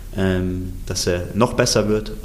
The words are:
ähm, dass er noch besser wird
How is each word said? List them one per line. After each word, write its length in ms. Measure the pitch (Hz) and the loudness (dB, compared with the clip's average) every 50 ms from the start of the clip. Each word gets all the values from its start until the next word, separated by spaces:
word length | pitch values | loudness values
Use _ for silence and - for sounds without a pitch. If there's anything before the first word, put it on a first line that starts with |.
| - - - 101 | -14 -10 -4 0
ähm, 560 | 95 95 92 92 92 90 90 90 90 92 - - - | 2 2 2 2 0 0 -2 -2 -4 -6 -6 -8 -6
dass 220 | - - - - 98 | -6 -4 -2 0 0
er 220 | 87 87 87 - - | 0 0 -2 -2 2
noch 200 | 101 120 127 - | 2 2 2 4
besser 340 | - 123 - - 113 101 104 | 2 2 4 4 2 4 4
wird 240 | 107 107 - - - - - | 2 0 0 -4 -8 -8 -8